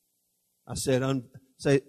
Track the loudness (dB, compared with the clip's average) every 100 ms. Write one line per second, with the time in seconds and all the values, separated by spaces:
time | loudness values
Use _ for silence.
0 | _ _ _ _ _ _ -12 -6 -2 0
1 | 0 -4 -6 -18 _ _ 2 2